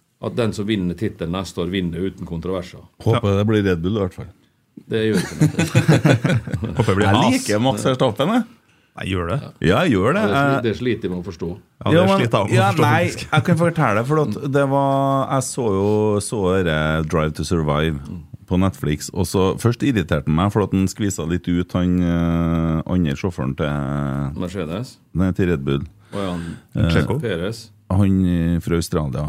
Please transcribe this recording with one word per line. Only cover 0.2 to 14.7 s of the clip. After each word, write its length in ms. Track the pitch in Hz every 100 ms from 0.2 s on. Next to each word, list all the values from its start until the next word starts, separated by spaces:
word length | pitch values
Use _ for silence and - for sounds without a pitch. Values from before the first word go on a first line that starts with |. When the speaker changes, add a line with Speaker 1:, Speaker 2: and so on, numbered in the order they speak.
Speaker 1:
at 140 | 101 117
den 180 | 110
som 120 | 107 104
vinner 300 | 104 90 82
titelen 360 | 107 - 82 92
neste 240 | 87 92
år, 60 | 87
vinner 300 | 98 87 82
uten 260 | 95 - 85
kontroverser. 540 | 85 85 92 90 - - -
Speaker 2:
Håper 240 | 110 117 101
Speaker 3:
Ja. 40 | 98
Speaker 2:
det 100 | 104
blir 160 | 107
Red 180 | 98 85
Bull 140 | 92 110
i 20 |
hvert 140 | 92
fall. 180 | - 90 - _ _ _ - -
Speaker 1:
Det 160 | 113 110
gjør 80 | 101
ikke 220 | - 78
noe. 1300 | 151 - 160 - - 139 147 117 - 127 - - 117
Speaker 3:
<laughs> 40 | 101
Håper 80 | 110
det 100 | 95
blir 100 | 104
Speaker 2:
Jeg 100 | 104
Speaker 3:
Haas. 180 | 123
Speaker 2:
liker 260 | 185 - 104
Max 240 | 131 104 139
Verstappen, 480 | 127 131 107 160
jeg. 100 | 240 - - _ _ _ -
Speaker 3:
Nei, 80 | 90
gjør 220 | 92 85
det. 80 | 135 - -
Speaker 2:
Ja, 220 | 80 117 180
jeg 80 |
gjør 200 | 95 110
det. 80 | 196
Speaker 1:
Ja, 60 | 208
det, 120 | 139 143
Speaker 2:
Jeg 140 | 139
Speaker 1:
det 80 | 113 95
sliter 320 | 123 98 92
jeg 40 |
med 60 | 90
å 60 | 92
forstå. 200 | 90 85
Speaker 3:
Ja, 420 | 85 - - -
det 20 | 170
Speaker 2:
Ja, 60 | 190
men, 120 | 196
Speaker 3:
sliter 200 | 117 220
jeg 100 | 190
med 20 |
å 40 | 185
Speaker 2:
ja, 80 | 196
Speaker 3:
forstå, 100 | 160
Speaker 2:
nei, 220 | 147 160 175
Speaker 3:
faktisk. 240 | - -
Speaker 2:
jeg 140 | 156 180
kan 140 | 165
fortelle 340 | 170 165 127 104
det, 120 | 127
for 120 | 156
at 100 | 120 101 139
det 120 | 143
var, 600 | 139